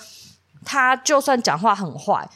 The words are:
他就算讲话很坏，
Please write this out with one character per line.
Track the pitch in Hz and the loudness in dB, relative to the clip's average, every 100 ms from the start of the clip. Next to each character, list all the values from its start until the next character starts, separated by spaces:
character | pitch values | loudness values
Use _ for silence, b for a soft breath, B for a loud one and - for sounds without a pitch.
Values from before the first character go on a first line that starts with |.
| B B B B _ _ | B B B B _ _
他 | - 277 254 262 | -6 0 2 2
就 | - 277 | 2 0
算 | 277 254 | 2 0
讲 | 202 156 | 0 0
话 | 220 | 0
很 | 202 175 147 | 0 -4 -8
坏， | 202 131 76 | -2 -2 -4